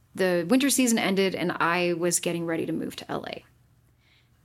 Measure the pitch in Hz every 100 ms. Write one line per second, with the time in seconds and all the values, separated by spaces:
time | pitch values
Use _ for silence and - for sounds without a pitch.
0 | _ - 185 175 170 262 277 240 254 226
1 | - 190 190 - 175 - 160 175 175 170
2 | 175 165 175 170 170 165 180 160 - -
3 | - 151 - - - _ _ _ _ _
4 | _ _ _ _